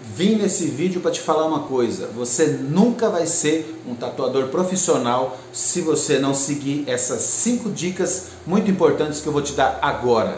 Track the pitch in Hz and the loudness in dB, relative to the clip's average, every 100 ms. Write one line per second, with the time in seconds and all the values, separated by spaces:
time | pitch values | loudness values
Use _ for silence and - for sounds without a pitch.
0 | - - 196 220 196 - 151 123 185 180 | -12 0 2 4 2 0 -2 0 -2 0
1 | 165 - - 156 160 151 - 131 117 98 | -2 -2 0 0 2 -2 -2 0 0 -2
2 | - 110 123 - 151 131 135 170 240 233 | -6 -6 -4 2 2 2 0 4 4 4
3 | 226 175 160 - 151 160 - - - 120 | 0 0 0 0 2 0 -2 -10 -10 -8
4 | 123 120 127 135 131 160 185 185 - 139 | -6 -2 0 0 0 0 0 0 2 2
5 | 120 127 101 - - - - 180 160 147 | 2 0 0 -6 -10 -4 -2 0 0 0
6 | - 139 139 139 - 139 135 147 135 - | 2 2 2 0 -2 -2 -2 -2 -2 -2
7 | - - - - 226 247 214 143 175 185 | -2 -4 -4 -2 0 0 -2 -4 -4 -2
8 | 175 - - - - 202 208 180 170 - | -2 -2 -8 -12 0 2 2 4 4 4
9 | 151 - 156 143 139 - 131 - 143 135 | 0 -2 -2 -2 -2 0 0 2 -2 0
10 | 123 113 95 | 2 4 2